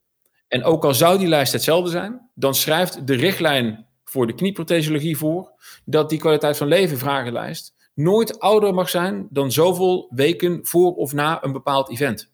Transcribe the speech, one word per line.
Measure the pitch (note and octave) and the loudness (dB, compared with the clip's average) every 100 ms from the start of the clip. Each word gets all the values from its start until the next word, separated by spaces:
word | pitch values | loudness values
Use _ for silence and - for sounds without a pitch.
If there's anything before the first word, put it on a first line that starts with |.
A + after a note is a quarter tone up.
| _ _ _ _ _ | _ _ _ _ _
En | B2+ | -2
ook | D3 D#3+ | 0 2
al | D#3 | 2
zou | B2+ E3 F#3+ | 4 4 4
die | F#3 | 4
lijst | D#3 C3 | 2 2
hetzelfde | - - E3 F3 | -2 0 0 0
zijn, | E3 G3 B3 - | -4 -6 -10 -16
dan | - C3+ | -4 -2
schrijft | C3 - D#3 F3+ - C3+ | 0 0 0 0 -4 -2
de | |
richtlijn | C3 D#3+ F#3 E3 C#3 A#2 G#2+ - _ | 0 0 0 0 2 0 -4 -12 _
voor | - C3+ A#2 | -8 -2 -2
de | |
knieprothesologie | A#2 F#3+ G3 E3 E3+ D3+ D3+ D#3 D3 | -2 -4 -4 -2 0 0 -2 -2 -2
voor | D#3 E3+ F#3+ _ - - | -2 -4 -8 _ -20 -20
dat | - D3+ D3 | -2 0 0
die | D#3 | 0
kwaliteit | E3 D3+ D3+ D3 | 2 2 2 0
van | D3 | 2
leven | E3+ F#3 C#3 | 2 2 -2
vragenlijst | C3+ C#3 A#2+ A#2 A2+ D#3+ - _ _ | -4 -4 -4 -6 -8 -10 -14 _ _
nooit | - D3+ G#3 A3+ - | -4 2 2 0 0
ouder | F#3 G#3+ G#3 | 2 2 2
mag | F#3 F3+ | 0 -2
zijn | F3+ F3+ G3+ F#3+ | -2 -2 -4 -6
dan | C#3 C#3 | -4 -2
zoveel | A#2+ E3+ F3 F#3 F#3 - | 2 2 2 0 0 -2
weken | B2 D3 E3+ F3 E3+ - | 0 0 0 -2 -2 -2
voor | E3+ F3+ | 2 2
of | E3+ D3 | 2 -4
na | C#3+ D3 E3 | -2 -2 -2
een | C#3 | -4
bepaald | C3+ C#3+ C#3 C3+ | -6 -2 0 -2
event. | A#2 C#3+ G#2+ - | -2 -4 -4 -10